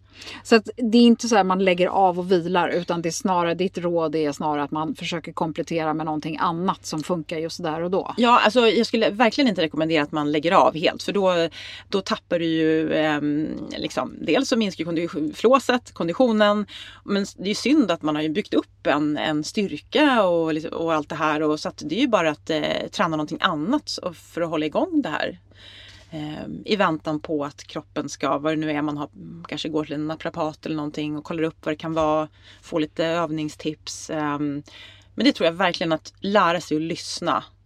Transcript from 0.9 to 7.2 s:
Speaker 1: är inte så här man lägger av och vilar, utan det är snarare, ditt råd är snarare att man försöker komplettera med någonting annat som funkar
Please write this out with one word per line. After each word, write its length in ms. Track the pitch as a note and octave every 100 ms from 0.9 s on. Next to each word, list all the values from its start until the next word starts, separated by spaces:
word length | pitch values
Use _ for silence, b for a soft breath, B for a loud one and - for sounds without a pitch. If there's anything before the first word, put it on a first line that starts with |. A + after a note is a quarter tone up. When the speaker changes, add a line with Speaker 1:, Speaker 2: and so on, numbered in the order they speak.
| A#3
Speaker 1:
är 40 |
inte 260 | A#3+ A3+ A#3
så 80 | A3
här 80 |
man 200 | F#3 F#3
lägger 220 | F#3+ F3+ F3+
av 320 | - F#3+ F3
och 140 | F3+
vilar, 360 | F#3+ E3 F3+ E3+
utan 340 | E3+ F3 E3+
det 60 | E3
är 20 |
snarare, 440 | E3 G3+ F3+ E3+
ditt 240 | E3+ F#3 -
råd 360 | F3 E3+ D#3+
är 180 | D#3+ D3+
snarare 300 | C#3+ D#3 D3
att 80 | C#3+
man 240 | D3+ D#3
försöker 380 | - E3+ E3+ D#3+
komplettera 640 | D#3+ F3 D#3 D#3+ E3 D#3
med 120 | D#3 D#3+
någonting 300 | D#3 D#3 D#3+
annat 500 | F#3 E3+ F#3+ E3+ -
som 160 | E3
funkar 360 | D3 F3+